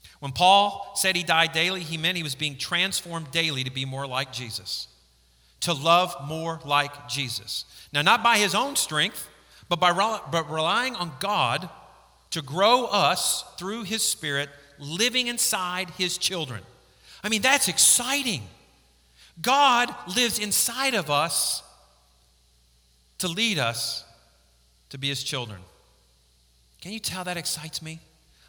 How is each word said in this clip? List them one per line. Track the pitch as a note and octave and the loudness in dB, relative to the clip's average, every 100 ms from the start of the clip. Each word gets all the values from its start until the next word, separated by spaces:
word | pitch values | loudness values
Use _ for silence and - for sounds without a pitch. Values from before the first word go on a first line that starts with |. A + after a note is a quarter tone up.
| - - | -20 -12
When | C#3 | -8
Paul | C3+ F3+ G3+ G3+ G3+ - | 4 6 8 6 -2 -6
said | - F#3+ F3+ | 0 0 0
he | |
died | E3 E3 E3 | 2 2 4
daily, | D#3+ F3 F#3+ | 2 0 -2
he | D#3+ E3 | -6 -4
meant | E3 F3+ | -2 -2
he | |
was | D3+ | -4
being | C3 D3+ C#3 | -4 -6 -6
transformed | - F3 F#3+ F#3 E3+ E3 D3 | -4 -2 0 -2 -6 -8 -4
daily | E3 D#3+ C3+ | -2 -2 -2
to | C3 | -4
be | C3 C3+ | -6 -6
more | C3 C#3 | -6 -4
like | B2+ C3+ | -4 -4
Jesus, | A#2+ A#2+ G#2 F#2 - - _ _ _ _ _ _ _ | -8 -10 -10 -10 -10 -12 _ _ _ _ _ _ _
to | F3 | -4
love | D3 D#3 E3+ F3+ - C#3+ | 0 6 6 4 -2 -8
more | D#3+ E3 D#3+ | -4 -4 -6
like | C#3+ C#3+ C#3+ - A#2+ | 2 2 2 -4 -8
Jesus. | B2 C3 - - - - - - | -6 -4 -6 -8 -10 -12 -18 -6
Now, | C#3+ | 0
not | E3 A#3 | 4 4
by | A#3 A3 | 4 4
his | G#3 | 4
own | F#3+ C#4 C4+ | 2 0 -2
strength, | - D3+ F3+ - - - _ - - | 0 0 -2 -4 -14 -18 _ -20 -6
but | E3+ | 2
by | F3+ | 4
re-, | F3 G#3+ G#3+ C#3 | 4 2 -2 -4
but | E3 D3 | -4 -2
relying | D#3+ D#3+ G#3+ B3+ | -2 0 0 0
on | A3 E3+ C#3 | -4 -8 -6
God | G3+ G3+ B2 C#3 F3+ - - - _ _ _ | -2 0 2 0 -4 -12 -20 -20 _ _ _
to | E3 | -10
grow | C3+ D#3 G#3 B3 | -6 2 6 6
us | A#3 G3+ D3+ F#3 - - - - | 4 4 4 4 0 -2 -6 -10
through | F#3 A3+ | -8 -8
his | F#3+ A3 - | -6 -2 -2
Spirit, | - D3+ C#3 C#3+ - - - | -2 -2 -2 -4 -10 -20 -14
living | C#3+ E3+ A#3+ B3 A#3+ | -8 0 0 0 -2
inside | A#3+ - G3+ F3+ F3+ F#3 | -2 0 0 -2 -4 -6
his | - F3+ - | -4 -2 0
children. | - F#3 C#3 G#2+ - - _ _ - - | -2 -2 -4 -8 -12 -20 _ _ -20 -12
I | G#3 | -2
mean, | A3 | 2
that's | B3+ C#4 - | 4 4 2
exciting. | E3 - - A#3+ C#4+ C4 D#3 F#2+ - _ _ _ _ _ _ - - | 4 6 4 2 0 0 -4 -6 -18 _ _ _ _ _ _ -20 -4
God | F#3+ C#4 C#4 A#3+ A#3+ F#3+ - | 2 6 6 6 2 -4 -4
lives | F#3+ A#3+ G#3 | 0 0 0
inside | G#3 - - A#3+ C4+ | 0 0 0 0 0
of | A3+ D3 | 0 2
us | C#3+ E3 - - - - - _ _ _ _ _ _ _ _ _ _ _ _ _ - | 2 2 0 -2 -4 -8 -20 _ _ _ _ _ _ _ _ _ _ _ _ _ -6
to | F3+ | -4
lead | E3+ A3+ F3 | -2 0 2
us | A#2+ A2+ - - - - _ _ _ _ _ _ _ | 0 -2 -4 -6 -12 -20 _ _ _ _ _ _ _
to | C3+ | -6
be | C#3 | -4
his | C3+ | -4
children. | - C#3 A#2 F#2+ F2+ _ _ _ _ _ _ _ _ _ _ _ | -4 -6 -6 -10 -18 _ _ _ _ _ _ _ _ _ _ _
Can | F3 | -12
you | A3 | -8
tell | - F#3 | -6 -6
that | F3+ F3 | -6 -6
excites | - - D#3 - | -6 -6 -8 -10
me? | D#3+ D#3+ - _ _ _ | -10 -12 -16 _ _ _